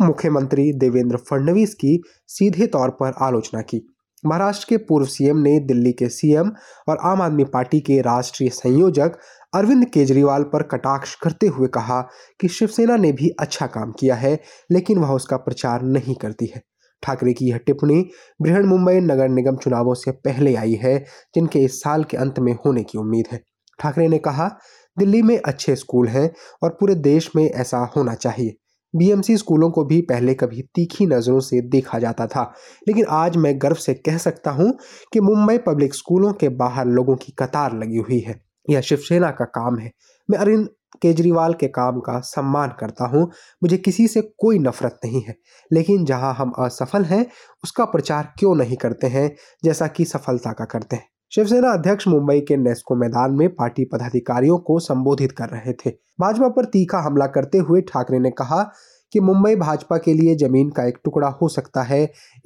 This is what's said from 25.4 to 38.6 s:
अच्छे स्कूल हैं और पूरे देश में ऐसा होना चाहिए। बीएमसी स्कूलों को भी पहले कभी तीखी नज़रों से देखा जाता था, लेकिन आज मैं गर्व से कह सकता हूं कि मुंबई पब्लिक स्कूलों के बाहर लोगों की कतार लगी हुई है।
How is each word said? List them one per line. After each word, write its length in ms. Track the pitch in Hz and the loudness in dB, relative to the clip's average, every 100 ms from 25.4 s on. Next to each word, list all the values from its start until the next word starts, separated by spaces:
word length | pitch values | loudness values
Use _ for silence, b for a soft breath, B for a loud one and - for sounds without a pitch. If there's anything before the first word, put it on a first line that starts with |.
| - | 0
अच्छे 300 | 135 - 131 | -4 -2 -4
स्कूल 320 | - 123 120 | -2 0 2
हैं 260 | 127 160 - B B | 2 -2 -4 B B
और 60 | 165 | -4
पूरे 260 | 170 196 180 | 0 0 2
देश 360 | 143 151 160 156 | 4 2 2 0
में 160 | 156 | 0
ऐसा 400 | - 123 123 120 147 | 0 -4 -4 -2 -2
होना 160 | 127 | -2
चाहिए। 440 | 117 123 120 113 - _ _ _ 160 | -2 -6 -4 -6 -8 _ _ _ 2
बीएमसी 420 | 180 202 196 220 | 2 4 2 0
स्कूलों 340 | - 156 165 | 2 2 2
को 140 | 165 139 | 2 2
भी 160 | 165 | 2
पहले 320 | 170 123 123 | 2 0 0
कभी 280 | 131 120 113 | 0 -2 -6
तीखी 440 | - - 170 - 190 | -8 -4 -2 0 2
नज़रों 340 | 127 117 131 | 2 2 0
से 220 | 131 123 | 0 -2
देखा 380 | 123 135 131 113 | 0 0 0 -4
जाता 280 | 117 117 113 | -4 -4 -6
था, 260 | 135 120 B B B B | -6 -6 B B B B
लेकिन 180 | 208 220 | 0 2
आज 280 | 156 170 170 | 0 0 2
मैं 220 | 151 135 | 0 2
गर्व 140 | 143 160 | 0 -2
से 180 | - | -4
कह 240 | 127 - 165 | -4 -4 -4
सकता 340 | 165 - 160 | -4 -4 -4
हूं 200 | 139 202 269 B B B | 0 0 -2 B B B
कि 60 | 220 | 2
मुंबई 380 | 196 214 208 240 | 2 4 2 2
पब्लिक 360 | 208 147 139 | 0 0 0
स्कूलों 400 | 143 - 180 202 | -4 -2 0 2
के 160 | 202 143 | 0 -2
बाहर 360 | 123 123 123 123 | 0 -4 -2 0
लोगों 300 | 123 127 131 | 0 2 -2
की 180 | - - | -4 -8
कतार 380 | 131 147 139 113 | -4 -2 -4 -4
लगी 200 | 110 113 | -6 -6
हुई 220 | 107 123 | -2 -4
है। 220 | 107 104 _ _ | -4 -10 _ _